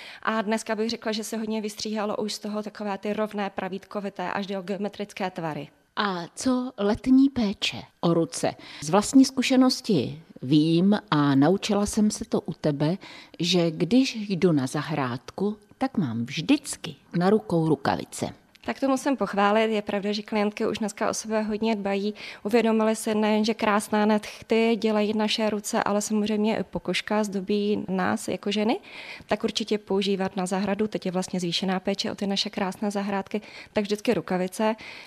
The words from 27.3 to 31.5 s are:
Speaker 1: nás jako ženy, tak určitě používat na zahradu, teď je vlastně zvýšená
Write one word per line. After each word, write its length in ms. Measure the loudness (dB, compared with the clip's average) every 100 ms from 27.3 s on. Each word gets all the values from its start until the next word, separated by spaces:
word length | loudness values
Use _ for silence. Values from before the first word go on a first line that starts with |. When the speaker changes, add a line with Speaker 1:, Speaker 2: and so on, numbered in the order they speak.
| -2 0 0 2 0 -2
Speaker 1:
nás 400 | 0 0 -2 -4
jako 220 | -4 -2
ženy, 280 | 0 0 0 -4 -18 -16 -12 -4
tak 180 | -2
určitě 340 | -2 -4 -2 -4
používat 580 | -2 0 0 0 -2 -4
na 100 | -2
zahradu, 400 | -2 -2 -2 -2
teď 180 | -4 -4
je 60 |
vlastně 280 | -4 -2 -2
zvýšená 400 | -2